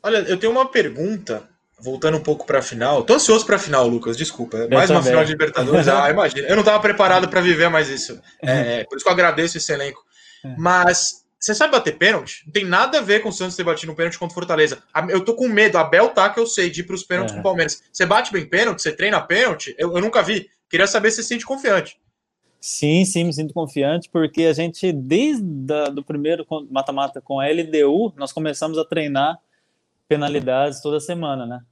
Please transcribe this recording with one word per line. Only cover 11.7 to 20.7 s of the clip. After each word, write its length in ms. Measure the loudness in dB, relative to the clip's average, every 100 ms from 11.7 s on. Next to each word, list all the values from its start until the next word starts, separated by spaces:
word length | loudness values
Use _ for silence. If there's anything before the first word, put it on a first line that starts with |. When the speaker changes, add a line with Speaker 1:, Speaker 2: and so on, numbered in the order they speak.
Speaker 1:
bater 240 | 2 0 0
pênalti? 480 | 2 2 -4 -16
Não 80 | -6
tem 120 | -4 0
nada 320 | 2 2 0
a 40 |
ver 180 | 2 0
com 100 | 0
o 20 |
Santos 240 | -6 -8 -4
ter 80 |
batido 260 | -4 -4 -6
um 40 |
pênalti 240 | -6 -6 -4
contra 140 | -10
o 20 |
Fortaleza. 480 | -8 -2 2 2 2 _
A, 80 | -4 0
eu 180 | -2
tô 100 | 0
com 140 | 0 0
medo, 300 | 4 4 4
Abel 320 | 4 4 4
tá, 180 | 4 0
que 100 | 0
eu 80 | -2
sei, 220 | 0 -2
de 140 | -4
ir 20 |
pros 180 | -10 -10
pênaltis 280 | -6 -4 -4
Speaker 2:
É. 40 | -4
Speaker 1:
com 40 |
o 20 |
Palmeiras. 400 | -2 0 -2 -4 _
Você 140 | -2
bate 260 | 2 2 2
bem 160 | -6 -2
pênalti? 360 | 0 0 -2
Você 100 | -6
treina 260 | -2 0 0
pênalti? 540 | 0 0 0 -2 -10 -6
Eu, 180 | -4 -2
eu 60 |
nunca 200 | 0 0
vi. 280 | 0 -2 -6 _
Queria 180 | _